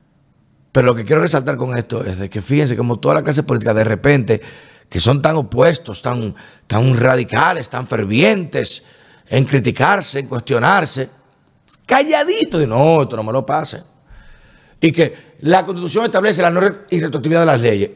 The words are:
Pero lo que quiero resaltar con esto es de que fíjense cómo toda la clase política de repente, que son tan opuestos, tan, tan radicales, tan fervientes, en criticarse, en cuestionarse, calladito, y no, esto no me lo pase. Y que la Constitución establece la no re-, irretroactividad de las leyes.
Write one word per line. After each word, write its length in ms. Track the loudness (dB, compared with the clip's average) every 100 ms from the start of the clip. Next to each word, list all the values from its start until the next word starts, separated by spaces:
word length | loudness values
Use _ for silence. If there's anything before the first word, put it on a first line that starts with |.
| _ _ _ _ _ _ _
Pero 160 | 0 2
lo 60 |
que 120 | 2 0
quiero 160 | 0
resaltar 340 | 2 0 -2 -4
con 180 | -4
esto 300 | -4 -4 -6
es 140 | -6 -6
de 100 | -8
que 140 | -8
fíjense 340 | -2 0 0 0
cómo 240 | -2 -2
toda 140 | 0
la 80 | 0
clase 220 | 0 -2
política 280 | -2 -2 0
de 120 | 0
repente, 580 | 0 0 2 2 2 -2 -4 -20 -20 -20 _
que 100 | -2
son 220 | 0 2
tan 140 | 0 -2
opuestos, 640 | -2 2 2 2 -4 -10
tan, 320 | -6 -4 -6 -10 -16 -20 -4
tan 320 | 0 2 4
radicales, 720 | 4 2 0 0 0 0 -6
tan 160 | -10 -6
fervientes, 1000 | -4 -2 2 2 2 -2 -6 -6 -8 -14 _ _ _ -4
en 160 | 0
criticarse, 760 | 2 0 0 0 2 2 -2 -8
en 60 | -6
cuestionarse, 840 | -8 -2 0 2 2 0 -4 -8 _ _ _ _ _ _ -14
calladito, 760 | 0 0 2 0 0 0 -2 0
y 60 | 0
no, 360 | 2 4 4
esto 140 | 2 -4
no 60 |
me 100 | -4
lo 120 | -4
pase. 380 | -2 -4 -4 -8 -12 _ _ -20 -20 -20 -20 _ _ _
Y 120 | 0
que 440 | 2 0 -2 -20 -8
la 240 | 2 2
Constitución 400 | 2 -6 -4 -2
establece 380 | -2 0 0 2
la 80 | 0
no 100 | 2
re-, 260 | 0 -2 -4
irretroactividad 500 | -4 -2 -4 0 2
de 60 | 4
las 140 | 4
leyes. 300 | 2 2 -2